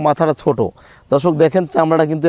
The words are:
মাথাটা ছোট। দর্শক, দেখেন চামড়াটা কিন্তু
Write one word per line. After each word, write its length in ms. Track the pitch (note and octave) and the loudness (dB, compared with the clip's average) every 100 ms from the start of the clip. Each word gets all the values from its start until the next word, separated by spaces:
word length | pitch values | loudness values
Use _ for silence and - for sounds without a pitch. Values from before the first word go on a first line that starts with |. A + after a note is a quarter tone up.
| D3+ | 0
মাথাটা 280 | D3+ D#3 C#3+ | 0 -2 0
ছোট। 160 | D#3 B2 F#2 - - - - | -2 -2 -4 -6 -20 -20 -2
দর্শক, 200 | C#3 E3+ D3+ | 0 0 2
দেখেন 200 | D#3+ F#3 E3 | 2 2 -2
চামড়াটা 340 | - D#3+ D#3+ D#3 | -2 0 2 0
কিন্তু 160 | D#3 | 0